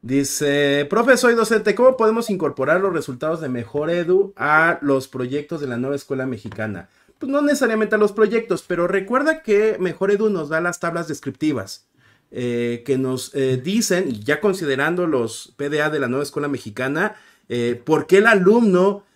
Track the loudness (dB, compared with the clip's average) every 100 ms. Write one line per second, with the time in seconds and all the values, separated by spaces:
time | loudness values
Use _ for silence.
0 | -2 -2 0 -2 0 2 2 2 0 0
1 | 4 4 4 2 2 2 2 4 4 4
2 | 2 0 -2 -4 -4 -4 0 0 0 -2
3 | -6 -6 -6 -4 -6 -8 -6 -6 -2 -2
4 | 2 2 2 -2 2 4 4 0 0 0
5 | -2 -8 -6 -6 -6 -8 -6 -4 -4 -6
6 | -6 -6 -4 -8 -10 -10 -8 -8 -14 _
7 | _ _ -4 0 0 0 0 0 0 2
8 | 2 2 2 2 -2 -6 -4 -2 0 -2
9 | 0 0 0 -2 0 2 2 0 -4 -2
10 | 0 2 0 -2 -2 -2 -2 -4 -6 -6
11 | -6 -8 -8 -4 -2 -2 -6 -16 _ _
12 | _ _ _ -6 -4 -2 -2 -4 -2 0
13 | 0 -4 -6 -2 0 0 0 0 0 0
14 | -2 -6 -2 0 0 0 -2 0 0 0
15 | 0 0 -2 -6 -18 _ -4 0 0 0
16 | -2 -2 -4 -4 -4 -6 -8 -6 -4 -2
17 | -2 -4 -20 _ _ -4 -2 -4 0 0
18 | 4 6 6 6 6 6 6 4 2 0
19 | _